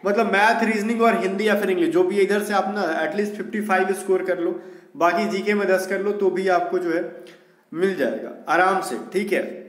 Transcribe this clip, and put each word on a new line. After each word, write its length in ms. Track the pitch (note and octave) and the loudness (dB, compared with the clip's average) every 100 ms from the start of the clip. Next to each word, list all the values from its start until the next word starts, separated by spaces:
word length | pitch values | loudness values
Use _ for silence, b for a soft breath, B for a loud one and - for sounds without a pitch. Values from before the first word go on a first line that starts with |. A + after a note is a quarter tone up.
| F#3+ | 0
मतलब 260 | G#3 G#3 | 0 2
math, 300 | F#3+ A3 A3+ A3 | 4 4 4 0
reasoning 360 | G#3+ G#3+ A3+ | 0 -2 2
और 180 | A3+ G3+ | 2 4
हिंदी 260 | F#3 G3 G#3+ | -2 0 0
या 80 | G#3 | 2
फिर 140 | G3 | 0
English, 180 | F3+ D#3+ | 0 2
जो 140 | F3 | 4
भी 160 | F3+ G3+ | 2 2
इधर 240 | F#3+ G3+ | 2 2
से 100 | G#3 | 0
आप 200 | G3+ G3+ G#3 | -2 0 -2
ना 80 | F3 D#3 | -2 -2
at 160 | D#3+ G3+ | -2 -2
least 200 | G#3 - | -4 -4
फिफ्टी 240 | - G#3+ | -6 -6
फ़ाइव 300 | G#3 F#3 F#3+ F#3+ | 0 0 2 -2
score 280 | - F#3 | 0 0
कर 160 | F3+ F3 | 0 -2
लो, 200 | E3+ - B B B C#3+ | -2 -4 B B B 0
बाकी 300 | E3+ F3 G#3 | 2 2 -2
जीके 260 | G3 G3+ | -2 0
में 140 | G#3 F#3+ | 0 2
दस 200 | F#3 F#3 | 2 0
कर 140 | G3 | -2
लो, 100 | G3+ | -2
तो 160 | G3+ F#3+ | 0 0
भी 180 | F3 F#3+ | 0 2
आपको 300 | F3 - F3+ | 2 2 -2
जो 120 | E3+ | 0
है 120 | E3 - - B B B B _ | -2 -4 -12 B B B B _
मिल 240 | D#3 F#3+ F3 | -2 -2 0
जाएगा 340 | A#2+ A2 - - - | -2 -2 -8 -12 -2
आराम 320 | E3 F#3 F#3+ | 2 2 0
से, 160 | - A#2 - | -4 -8 -4
ठीक 200 | F#3+ G#3 | -4 -2
है। 100 | D#3+ G#2+ - | -2 -4 -10